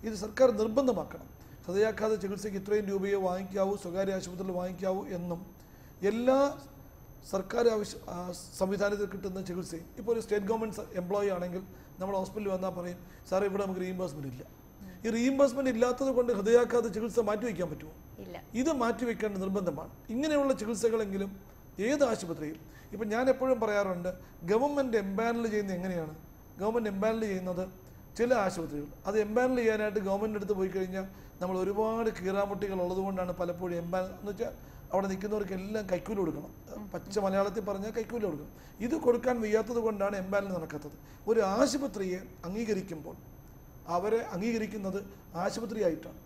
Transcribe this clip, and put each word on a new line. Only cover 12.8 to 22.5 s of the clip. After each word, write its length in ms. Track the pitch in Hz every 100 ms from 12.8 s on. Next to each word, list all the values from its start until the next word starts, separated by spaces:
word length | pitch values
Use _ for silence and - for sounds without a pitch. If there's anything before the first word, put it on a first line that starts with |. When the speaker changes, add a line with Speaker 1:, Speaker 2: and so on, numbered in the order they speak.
| 175 175 - - -
Speaker 1:
"സാറേ, 180 | 185 202
ഇവിടെ 160 | 190
നമുക്ക് 180 | 196 185
റീഇംബേഴ്സ്മെന്റ് 460 | 185 185 180 147 135
ഇല്ല." 320 | 123 - - - - 190 - 226
ഈ 20 |
റീഇംബേഴ്സ്മെന്റ് 600 | 226 247 269 277 247 262
ഇല്ലാത്തത് 380 | 226 247 247 269
കൊണ്ട് 260 | 247 240
ഹൃദയാഘാത 540 | 214 202 240 240 240 226
ചികിത്സ 320 | 202 226 196
മാറ്റിവെക്കാൻ 500 | 208 208 240 175 175
പറ്റുമോ? 220 | 147 156 - - -
Speaker 2:
ഇല്ല. 260 | 190 175 -
Speaker 1:
ഇത് 180 | 220 262
മാറ്റിവെക്കേണ്ടത് 720 | 294 233 - 247 196 214 196
നിർബന്ധമാണ്. 480 | 190 190 180 147 160 - -
ഇങ്ങനെയുള്ള 440 | 226 311 294 277
ചികിത്സകളെങ്കിലും 840 | 262 214 226 226 220 208 196 196 - - - - -
ഏത് 240 | 208 294
ആശുപത്രിയും, 560 | 269 220 180 151 151